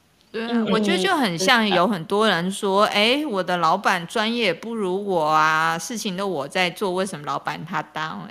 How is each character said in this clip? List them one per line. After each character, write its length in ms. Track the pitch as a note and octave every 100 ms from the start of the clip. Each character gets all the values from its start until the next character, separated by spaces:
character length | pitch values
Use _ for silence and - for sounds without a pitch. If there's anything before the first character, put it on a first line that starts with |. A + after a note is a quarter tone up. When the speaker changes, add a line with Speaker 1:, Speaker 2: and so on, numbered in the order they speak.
| _ _ _
Speaker 1:
对 100 | G#3+
啊， 40 | A3+
Speaker 2:
嗯， 160 | A#3+ A3
Speaker 1:
我 100 | G#3+
觉 100 | G#3
得 80 | F4
就 160 | F#4+
很 240 | E4+ A3+ E3+
像 300 | C4 A#3+ G#3+
有 180 | F3+ F#3
很 160 | F#3 E3
多 200 | G3+ A3
人 240 | E3+ F3+
说， 360 | G3 G3+ G3 G#3
Speaker 2:
嗯， 20 |
嗯。 40 |
Speaker 1:
哎， 340 | G#3 A3 C#4 D4+
我 160 | G3
的 140 | F3+ F3+
老 180 | D#3+ F#3+
板 300 | A#3 F#3 E3+
专 280 | A#3 G#3+
业 180 | A#3+ G#3+
不 220 | D#3 A3
如 320 | A#3 F#3+ F#3+ G3+
我 180 | F3
啊， 540 | D3+ D#3 D#3 D#3 D#3+ E3
事 180 | - A3+
情 200 | G#3+ F3+
都 100 | G3+
我 220 | D#3 D3
在 220 | F#3 F3+
做， 240 | E3+ G3+
为 100 | F3+
什 140 | F#3+ D#3
么 80 | D3
老 120 | C#3+
板 240 | - D#3 D#3+
他 160 | D#3+
当？ 440 | E3 D#3 D#3+ G3 E3